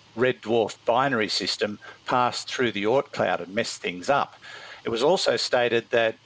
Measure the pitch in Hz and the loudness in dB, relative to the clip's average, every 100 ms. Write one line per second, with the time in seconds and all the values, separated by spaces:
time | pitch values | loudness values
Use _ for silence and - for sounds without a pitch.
0 | - 113 127 120 107 117 98 - - 117 | -10 0 0 0 0 2 2 -2 0 2
1 | 139 120 101 - 95 - 104 101 - - | 2 0 0 -2 -2 -2 -4 -4 -16 -12
2 | - 127 120 - - - 120 101 104 131 | -2 2 2 -2 -6 -2 -2 0 0 0
3 | - - 101 90 87 104 110 - 104 90 | 0 -2 0 0 -4 -4 -4 -6 -8 -6
4 | 87 139 - - - - - - 117 113 | 0 0 -2 -8 -20 -18 -18 -12 -6 0
5 | 143 180 - 120 - 123 120 117 - 120 | 2 2 2 0 2 2 2 0 2 2
6 | 113 117 | 2 -2